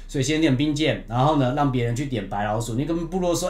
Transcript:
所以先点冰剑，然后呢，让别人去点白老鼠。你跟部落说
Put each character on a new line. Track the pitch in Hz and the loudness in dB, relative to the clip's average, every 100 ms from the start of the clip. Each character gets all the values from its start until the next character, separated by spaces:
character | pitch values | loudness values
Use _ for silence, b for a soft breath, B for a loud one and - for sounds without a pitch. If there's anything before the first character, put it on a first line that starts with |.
| B | B
所 | 143 | -2
以 | |
先 | 131 156 | 0 2
点 | 160 127 | 2 2
冰 | 151 | 0
剑， | 147 147 98 - | 0 0 0 -2
然 | 120 | 2
后 | 143 151 | 4 4
呢， | 123 147 | 2 2
让 | 143 | 0
别 | 123 117 | 0 0
人 | 117 | -2
去 | 139 | -2
点 | 113 92 | -4 -4
白 | 101 | -4
老 | 104 110 | -2 -2
鼠。 | 117 117 | -2 -2
你 | 151 | -2
跟 | 170 160 | -2 -2
部 | 185 | -2
落 | 175 | 0
说 | 165 | 0